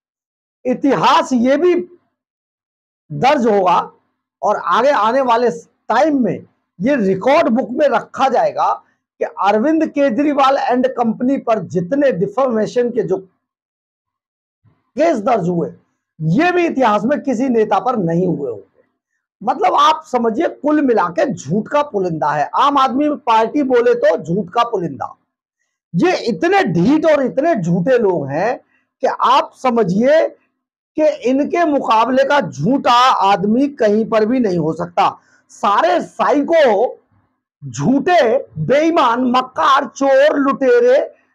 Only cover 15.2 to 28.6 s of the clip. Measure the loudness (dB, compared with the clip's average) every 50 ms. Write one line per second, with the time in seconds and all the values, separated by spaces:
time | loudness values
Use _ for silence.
15.2 | 0 -2 -2 0 -2 -2 -2 -2 -4 -6 -8 -14 _ _ _ _ _ _ _ -6
16.2 | -4 -2 0 2 2 2 2 0 0 -2 0 0 0 2 2 0 0 -2 -2 -2
17.2 | -2 -4 -4 -2 -2 0 0 0 0 0 0 0 0 -2 -2 -2 -2 -2 0 0
18.2 | -2 -2 -2 -4 -6 -8 -10 -12 -16 _ _ _ _ _ _ _ _ _ _ _
19.2 | _ _ _ _ -6 -6 -4 -2 -2 0 2 2 2 2 2 0 -4 -6 -4 -2
20.2 | -2 -2 -2 -2 -4 -4 -6 -4 -2 0 0 2 2 2 2 0 0 -2 -2 -4
21.2 | -4 -4 -4 -8 -6 -4 -4 -4 -4 -2 -2 -2 -2 -2 -4 -4 -4 -4 -4 -4
22.2 | -2 -2 -2 -2 -4 -2 0 0 0 2 2 2 0 0 0 0 -2 -2 -2 -4
23.2 | -2 0 2 2 2 0 0 -2 0 2 2 2 4 2 2 2 2 0 0 0
24.2 | -2 -4 -4 -4 -4 -4 -2 -2 -2 -2 -2 -4 -6 -6 -8 -10 -12 -12 -12 -18
25.2 | _ _ _ _ _ _ _ _ _ _ _ _ _ _ -2 0 0 0 0 -2
26.2 | -4 -6 -4 -2 -2 0 2 2 0 0 0 0 2 2 2 2 2 2 2 2
27.2 | 0 -2 -2 -2 0 0 0 0 -2 -2 -2 -2 0 0 0 2 2 0 0 -2
28.2 | -4 -6 -4 -4 -4 -4 -4 -6